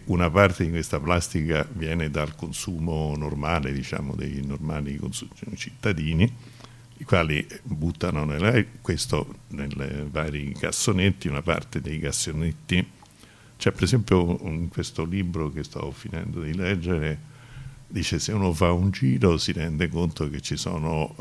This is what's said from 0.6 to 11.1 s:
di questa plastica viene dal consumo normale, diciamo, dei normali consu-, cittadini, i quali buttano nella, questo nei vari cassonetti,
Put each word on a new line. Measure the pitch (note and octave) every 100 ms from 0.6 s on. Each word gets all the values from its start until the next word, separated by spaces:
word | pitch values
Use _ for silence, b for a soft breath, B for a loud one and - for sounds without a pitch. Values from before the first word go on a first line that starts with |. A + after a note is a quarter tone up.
di | E2
questa | E2 D#2+ C#2+
plastica | D2+ F2 - E2 D#2 D#2 -
viene | - D#2+ E2 D#2
dal | D2 D2+
consumo | - D#2+ - - E2+ E2 D#2+ D#2 D2
normale, | D2+ C#2+ D2 E2+ C2+
diciamo, | C#2 B1+ - C2+ -
dei | C#2+ C#2
normali | C#2 C#2 D2+ D#2 C#2+ C#2+
consu-, | C#2+ - - - -
cittadini, | - - - - E2 D#2 E2 A#2+ - B B B B B -
i |
quali | - F#2 D#2+ D2 - -
buttano | - D2+ D#2+ - F2+ D2+ D2+
nella, | D2 G#2 B2 G#2 -
questo | - E2+ - D2 C2+ - -
nei | D2 C#2+ C#2 C#2 C#2+ D2
vari | D2+ D#2 C#2+ C#2+
cassonetti, | - - - - F#2 F#2+